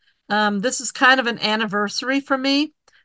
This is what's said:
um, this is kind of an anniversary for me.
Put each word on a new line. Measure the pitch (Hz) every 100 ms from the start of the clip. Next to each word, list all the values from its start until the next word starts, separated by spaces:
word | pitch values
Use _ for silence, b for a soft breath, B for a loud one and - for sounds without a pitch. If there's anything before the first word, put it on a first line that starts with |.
| _ _ -
um, | 208 214 202
this | 226 262
is | 247
kind | - 277 262
of | 233
an | 226
anniversary | 214 214 226 208 202 - 247 277
for | 277 269
me. | 269 277 302 - _ _